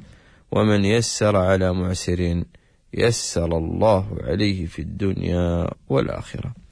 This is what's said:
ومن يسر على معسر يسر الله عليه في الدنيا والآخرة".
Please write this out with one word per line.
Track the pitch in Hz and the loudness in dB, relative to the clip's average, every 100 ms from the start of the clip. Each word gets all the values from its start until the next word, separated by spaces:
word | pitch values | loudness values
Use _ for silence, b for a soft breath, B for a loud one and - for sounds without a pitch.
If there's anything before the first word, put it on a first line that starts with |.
| B B B B B | B B B B B
ومن | 104 107 101 98 | 0 4 4 4
يسر | 117 113 - 104 101 | 2 0 0 2 4
على | 92 95 92 | 4 4 2
معسر | 92 90 90 - 87 87 85 - b b b _ | 0 -2 -4 -2 0 0 -2 -4 b b b _
يسر | - 113 117 - 85 85 82 | 0 0 0 -4 -2 0 0
الله | 82 85 92 95 101 - | -2 2 4 4 0 -6
عليه | 65 90 104 92 82 | -4 0 0 -2 -6
في | - | -8
الدنيا | 78 - 98 87 87 87 87 85 - - - | -8 -4 -2 -2 -2 0 0 0 -4 -6 -2
والآخرة". | 67 - - - - - - - | -2 -2 -6 -10 -10 -10 -12 -20